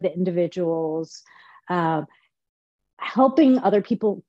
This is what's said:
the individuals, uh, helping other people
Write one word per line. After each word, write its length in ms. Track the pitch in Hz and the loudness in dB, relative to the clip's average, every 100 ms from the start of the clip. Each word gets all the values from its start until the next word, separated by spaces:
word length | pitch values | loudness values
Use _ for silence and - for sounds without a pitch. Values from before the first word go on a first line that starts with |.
the 120 | 185 | -8
individuals, 1080 | 170 185 175 170 185 170 165 160 160 160 - _ _ - - - | -4 -4 -2 -2 -2 -4 -2 -4 -6 -8 -14 _ _ -20 -20 -6
uh, 340 | 180 165 160 156 _ _ _ _ _ _ _ _ - | -2 0 -2 -4 _ _ _ _ _ _ _ _ -16
helping 640 | - 214 262 269 269 254 | -6 2 2 4 4 4
other 220 | 196 202 | 2 0
people 420 | - 226 214 190 | 0 -2 -2 -4